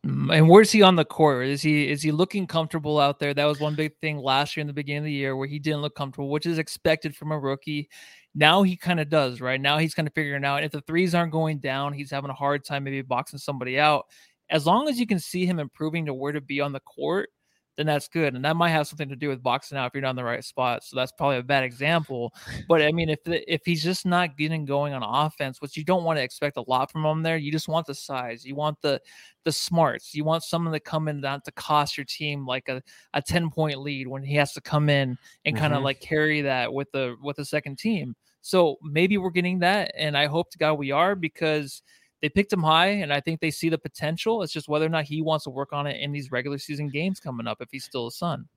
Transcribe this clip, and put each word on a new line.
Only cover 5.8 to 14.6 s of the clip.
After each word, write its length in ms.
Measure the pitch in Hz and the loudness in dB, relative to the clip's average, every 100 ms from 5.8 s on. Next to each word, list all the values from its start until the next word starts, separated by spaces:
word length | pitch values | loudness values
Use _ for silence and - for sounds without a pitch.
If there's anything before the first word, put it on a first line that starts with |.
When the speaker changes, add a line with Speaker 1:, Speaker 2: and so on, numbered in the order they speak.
Speaker 1:
look 140 | 147 - | -4 -6
comfortable, 340 | 139 131 139 | -8 -6 -4
which 160 | 147 165 | -2 -2
is 120 | 160 | -2
expected 580 | 156 - - 156 156 143 | -4 -2 0 0 -2 -8
from 160 | 151 | -6
a 80 | 151 | -4
rookie. 480 | 135 139 - 147 147 - - - _ 147 | -4 -4 -4 -6 -8 -16 -20 -20 _ 4
Now 280 | 151 180 | 6 8
he 120 | 190 180 | 4 2
kinda 300 | 175 175 147 | -2 0 2
does, 340 | 156 135 120 | 2 2 -2
right? 220 | 127 131 | -4 0
Now 160 | 139 151 | 2 2
he's 180 | 160 - | 0 0
kinda 160 | 151 | -4
figuring 300 | - 143 139 | -2 -4 -2
out, 180 | 143 143 | 0 0
if 120 | 151 | -2
the 80 | 147 | -6
threes 340 | - 165 185 175 | -2 0 2 2
aren't 160 | 170 | 0
going 280 | 156 160 151 | 0 0 -2
down, 340 | 135 131 143 | -4 -4 -4
he's 180 | 143 139 | -6 -6
having 200 | 139 139 | -6 -6
a 20 | |
hard 320 | 139 139 143 - | -4 -2 -2 -2
time 180 | 143 | -6
maybe 180 | 139 135 | -4 -6
boxing 380 | 131 123 139 139 | -2 -4 -4 -10
somebody 400 | - 139 127 131 | -8 -6 -2 2
out. 280 | 151 147 - - - _ _ | 4 4 -2 -20 -20 _ _
As 160 | 160 | 0